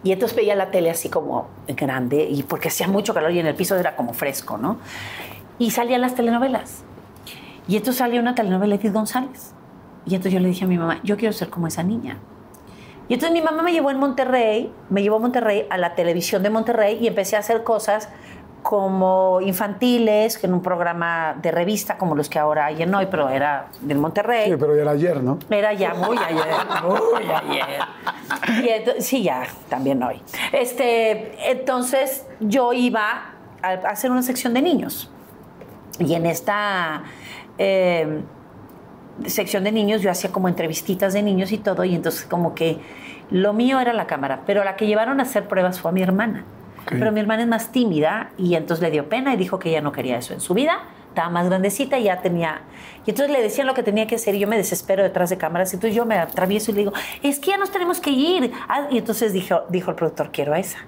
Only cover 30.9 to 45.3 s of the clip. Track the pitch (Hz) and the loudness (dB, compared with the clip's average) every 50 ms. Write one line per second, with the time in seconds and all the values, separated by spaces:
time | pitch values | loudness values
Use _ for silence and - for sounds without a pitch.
30.9 | 233 226 226 220 214 214 - - - - - - 254 254 - - 254 247 247 254 | 4 4 4 2 2 0 -4 -12 -12 -6 -2 -2 -2 -2 0 -2 -2 0 0 0
31.9 | 277 269 269 269 269 269 - - - - 220 208 202 269 247 240 247 254 247 247 | 2 2 2 0 -2 -6 -8 -14 -10 -4 -2 0 2 4 4 4 2 2 2 2
32.9 | 202 226 214 214 240 254 - - - - - - - - - 185 185 185 185 190 | 2 2 0 0 -2 -4 -8 -14 -18 -20 -20 -20 -14 -6 -4 -2 -2 -2 -2 -4
33.9 | 208 202 - 254 247 254 247 254 254 254 - 247 233 247 294 359 320 208 165 - | -4 -2 -2 0 0 0 0 0 -2 -2 -2 0 0 2 2 2 2 2 0 -4
34.9 | - - - - - - - - - - - - - - - - - - - - | -8 -10 -12 -14 -18 -20 -20 -20 -20 -20 -20 -20 -20 -20 -20 -20 -20 -20 -20 -18
35.9 | - - 175 139 165 165 165 170 160 160 - - 202 208 208 208 196 185 175 160 | -4 -2 0 0 2 2 2 0 -2 -2 -2 -2 0 0 0 0 0 0 -2 -2
36.9 | 156 143 - - - - - - - - - - - - 196 196 196 190 185 180 | -4 -6 -8 -12 -16 -18 -18 -18 -18 -18 -18 -20 -4 0 2 2 4 4 4 4
37.9 | 175 170 160 151 156 151 147 - - - - - - - - - - - - - | 4 2 0 0 -2 -4 -6 -10 -14 -20 -20 -20 -20 -20 -20 -20 -20 -20 -20 -20
38.9 | - - - - - - - - - - 196 190 - 202 185 208 214 220 208 202 | -20 -20 -20 -20 -14 -10 -8 -4 -2 -2 -2 0 0 0 0 2 2 2 2 2
39.9 | 214 220 185 196 175 180 - 185 - 190 185 180 165 - 170 160 160 - - - | 2 2 2 0 0 0 -4 -4 -2 0 0 0 0 0 -2 -2 -2 -4 -2 -2
40.9 | 190 185 202 196 185 208 208 208 196 185 190 185 214 214 - 208 185 165 180 185 | 0 0 0 2 2 2 2 2 2 2 2 0 -2 -2 0 -2 0 2 2 2
41.9 | 180 165 - 170 160 - - - - 175 170 165 160 - 165 165 151 156 - - | 2 0 0 -2 -4 -4 -6 -4 -2 0 0 0 0 0 0 0 0 -2 -6 -16
42.9 | - - - - - - - - - 180 190 202 208 220 240 254 269 262 254 240 | -18 -18 -16 -18 -18 -18 -10 -2 0 2 2 4 2 4 2 4 4 2 2 2
43.9 | 233 214 170 - 165 143 135 139 135 131 - - 202 202 196 196 190 196 220 208 | 0 0 -2 -2 -4 -4 -2 -4 -4 -4 -2 0 2 2 2 0 0 0 0 2
44.9 | 208 214 226 240 277 269 240 254 | 2 2 2 2 0 0 0 0